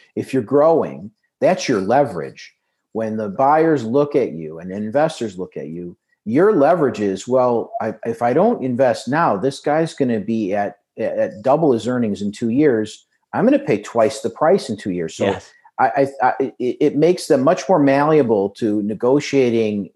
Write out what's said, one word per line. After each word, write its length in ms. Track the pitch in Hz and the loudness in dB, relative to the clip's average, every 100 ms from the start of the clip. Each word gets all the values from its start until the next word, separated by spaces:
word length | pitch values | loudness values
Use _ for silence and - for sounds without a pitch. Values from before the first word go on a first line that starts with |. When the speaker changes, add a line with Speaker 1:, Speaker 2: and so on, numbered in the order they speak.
| _ 107 | _ -10
Speaker 1:
If 180 | - | -4
you're 80 | 135 | -4
growing, 720 | 104 143 156 156 85 67 104 _ _ - | 0 4 4 2 0 -8 -16 _ _ -2
that's 260 | 143 185 - | 0 0 0
your 140 | 107 | 0
leverage. 760 | 95 131 131 87 67 - - _ _ _ _ | 2 2 0 -4 -10 -12 -20 _ _ _ _
When 240 | 107 110 110 | -8 -6 -6
the 100 | 104 | -6
buyers 560 | 95 135 156 165 147 | 0 2 4 4 2
look 320 | 110 139 143 147 | 0 0 2 0
at 180 | 104 | -2
you 260 | 82 78 80 | -4 -12 -12
and 120 | 92 | -10
investors 680 | 98 107 143 156 - 113 92 | -8 -4 0 0 -2 -8 -8
look 200 | 90 80 | -12 -10
at 100 | 73 | -12
you, 300 | 82 87 - _ _ 104 | -10 -12 -16 _ _ -2
your 280 | 127 202 | 2 4
leverage 460 | 190 139 175 135 104 | 4 4 4 0 0
is, 260 | 101 95 120 | -2 -2 0
"Well, 460 | 127 127 117 - - | 2 2 0 -4 -6
I, 140 | 113 107 117 | -6 -6 -8
if 160 | 113 | -2
I 120 | 120 | 0
don't 300 | 139 220 240 | 2 2 0
invest 440 | 131 120 127 110 - | -2 0 2 0 -2
now, 280 | 151 160 101 | 0 0 0
this 240 | 135 - | -2 -4
guy's 360 | 151 156 160 - | -2 0 -2 -2
gonna 240 | 127 110 | -2 -2
be 340 | 98 113 95 | -2 -4 -2
at, 240 | 101 101 - _ - | -2 -4 -8 _ -8
at 440 | 107 95 110 98 | -4 -2 -4 -2
double 300 | 120 139 139 | 0 2 4
his 160 | 117 113 | 2 0
earnings 340 | 123 110 92 | -2 -2 -4
in 100 | 101 | -6
two 180 | - 117 | -4 -2
years. 560 | 127 151 113 107 - _ _ _ | 2 2 2 -2 -8 _ _ _
I'm 120 | 131 220 | -2 0
gonna 120 | 285 | 0
pay 240 | 214 104 | 0 -4
twice 400 | - 117 110 - | -2 0 0 0
the 80 | 110 | -8
price 400 | - 156 196 - | -2 2 2 0
in 80 | 104 | -8
two 140 | 101 | -6
years." 240 | 87 80 - | -4 -6 -2
So 100 | 101 | -2
Speaker 2:
Yes. 260 | 95 - _ _ - | -4 -8 _ _ -2
Speaker 1:
I, 280 | 120 139 139 - | 0 2 -2 0
I, 60 | 127 | 0
I, 260 | - 135 - | 0 -4 -4
it, 180 | 123 - | -4 0
it 160 | 143 139 | 0 4
makes 300 | 156 180 - | 2 2 2
them 160 | 151 | 2
much 260 | 160 185 - | 2 0 2
more 120 | 175 | 4
malleable 720 | 139 139 147 156 120 107 101 | 4 4 4 4 4 2 0
to 320 | - 110 107 | -2 -2 0
negotiating 1080 | 104 104 120 143 147 139 123 113 107 104 92 | -2 -2 2 2 2 2 2 2 0 -2 -6